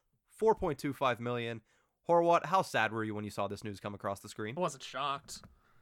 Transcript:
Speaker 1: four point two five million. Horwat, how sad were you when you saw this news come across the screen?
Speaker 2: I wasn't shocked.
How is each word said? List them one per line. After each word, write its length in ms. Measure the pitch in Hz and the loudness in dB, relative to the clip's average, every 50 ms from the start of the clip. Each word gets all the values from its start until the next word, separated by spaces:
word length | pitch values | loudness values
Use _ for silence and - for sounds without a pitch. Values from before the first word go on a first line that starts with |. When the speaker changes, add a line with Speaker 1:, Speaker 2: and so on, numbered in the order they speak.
| _ _ _ _ _ _ | _ _ _ _ _ _
Speaker 1:
four 240 | _ - 214 220 214 | _ 0 4 4 4
point 240 | - 185 170 139 - | 4 2 -2 -2 -2
two 140 | - 143 | -4 -4
five 260 | 131 - 139 127 120 110 | -2 0 2 0 0 0
million. 420 | 117 120 123 120 117 117 117 113 _ _ _ _ _ _ _ _ - - | -2 -4 -2 -2 -4 -4 -6 -8 _ _ _ _ _ _ _ _ 0 4
Horwat, 360 | 170 170 170 170 170 165 - | 4 6 6 6 4 4 4
how 160 | 156 185 190 | 4 2 2
sad 300 | 170 - - 120 110 107 | 2 4 2 2 2 2
were 120 | 110 113 110 | 2 -2 -2
you 100 | 107 104 | -2 -2
when 100 | 107 107 | -4 -6
you 60 | 101 | -6
saw 180 | - 110 101 98 | -4 -2 -2 -2
this 160 | 101 - - | -4 -6 -8
news 160 | 107 101 - | -10 -10 -8
come 140 | - 104 101 | -8 -10 -10
across 260 | 95 - 101 98 - | -4 -4 -4 -4 -4
the 80 | - 107 | -8 -16
screen? 260 | - - 107 107 131 | -10 -8 -8 -8 -4
Speaker 2:
I 40 | 175 | -2
wasn't 220 | 180 160 143 131 | -4 -4 -4 -6
shocked. 580 | - - - 131 143 143 139 135 - - - - - - - _ _ _ _ - | -14 -12 -8 -4 -4 -4 -4 -6 -8 -14 -16 -16 -16 -20 -20 _ _ _ _ -20